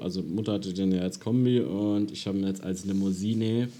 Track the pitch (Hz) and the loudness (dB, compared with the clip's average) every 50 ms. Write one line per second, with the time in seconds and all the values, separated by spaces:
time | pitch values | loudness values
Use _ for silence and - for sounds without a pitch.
0 | - 92 90 92 82 78 85 107 110 110 104 98 95 95 90 95 98 95 92 90 | -4 -4 -4 -4 -4 -2 -2 -2 0 0 -2 -2 -2 -4 -2 0 2 2 2 2
1 | 90 92 - - - 110 120 127 127 123 123 120 - 65 92 101 104 104 104 104 | 2 -2 -4 -4 -2 0 2 4 4 4 4 4 2 2 0 0 0 2 2 2
2 | 104 - - - - 101 95 98 98 98 95 - - 95 92 - 95 98 98 98 | 0 -2 -4 -6 -4 -2 0 0 0 0 -2 -2 -4 -4 -4 -4 -2 -2 0 2
3 | 98 98 92 90 101 107 113 110 113 110 113 120 123 123 120 | 2 0 0 0 0 0 0 0 2 2 2 0 0 -2 -4